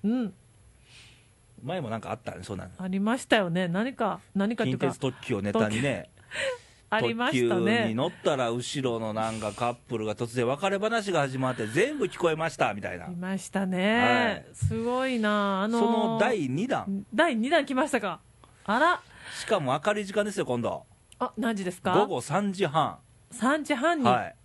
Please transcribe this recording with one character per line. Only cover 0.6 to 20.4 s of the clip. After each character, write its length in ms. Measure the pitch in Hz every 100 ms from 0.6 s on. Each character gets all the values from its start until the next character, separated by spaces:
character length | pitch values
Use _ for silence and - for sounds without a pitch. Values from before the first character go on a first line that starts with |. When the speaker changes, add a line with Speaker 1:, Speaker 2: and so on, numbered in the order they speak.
| - _ - - - - _ _ _ -
Speaker 2:
前 180 | 123 185
も 80 | 127
な 100 | 110
ん 20 |
か 100 | 85
あ 40 |
っ 40 | 110
た 120 | -
ね、 100 | 87
そ 120 | 92
う 20 | 95
な 80 |
の。 60 | 92 -
Speaker 1:
あ 100 | 185
り 100 | 190
ま 180 | 208 254
し 100 | -
た 100 | 233
よ 120 | 180
ね。 200 | 170 185
何 260 | 175 240
か、 240 | 240 220 196 -
何 220 | 196 202 226
か 80 |
っ 20 | 226
て 60 |
い 20 |
う 40 | 123
か。 80 | 135
Speaker 2:
近 60 |
鉄 60 | -
特 220 | 135 -
急 140 | - 110
を 60 |
ネ 100 | 101
タ 160 | 107 107
に 120 | 107
ね。 300 | 139 90 -
Speaker 1:
特 200 | - - - 539 494
急。 40 |
<laughs> 80 | - - _
あ 60 | 214
り 160 | 233
ま 160 | 233 247
し 180 | 127 120
た 60 |
ね。 60 | 113
Speaker 2:
特 240 | 113 113
急 40 | 113
に 40 |
乗 140 | 110 160
っ 20 | -
た 100 | -
ら 160 | 139 120
後 420 | 117 120 113 131
ろ 60 | 117
の 160 | 110
な 160 | 107 110
ん 80 | 110
か 140 | 107
カ 180 | 101 120
ッ 40 |
プ 220 | 120 - 117
ル 100 | 107
が 100 | 104
突 180 | 120
然 140 | 123 120
別 220 | 143 190
れ 60 | 196
話 360 | 214 226 202
が 80 | 170
始 180 | 139 131
ま 140 | 131
っ 20 |
て 140 | 123 107
全 300 | 127 247 302
部 80 | 196
聞 120 | -
こ 140 | 170
え 20 |
ま 160 | 156 160
し 60 | -
た 180 | 127
み 80 | 101
た 100 | 95
い 60 | 90
な。 80 | 87
Speaker 1:
い 40 |
ま 240 | 175 180 190
し 100 | -
た 160 | 190
ね。 800 | 190 185 196 226 247 247 240 190 -
Speaker 2:
は 40 |
い。 40 | -
Speaker 1:
す 260 | - 220
ご 240 | 233 247 262
い 140 | 247
な。 420 | 214 208 202 190
あ 60 | 208
の 100 | 233
ー、 20 |
Speaker 2:
そ 80 | 233
の 300 | 233 226 226
第 300 | 220 220 135
二 180 | 135 247
弾。 400 | 170 107 98 -
Speaker 1:
第 220 | 220 339 233
二 120 | 240
弾 160 | 330
来 100 | 277 262
ま 100 | 294
し 60 |
た 80 | 247
か。 180 | 190 160 _ _ - -
あ 140 | - 226
ら。 200 | 320 349 - - - -
Speaker 2:
し 60 |
か 160 | - 202
も 200 | 135 143 -
明 80 |
る 60 | 214
い 40 |
時 80 | 196
間 120 | 208
で 80 | 208
す 80 | 196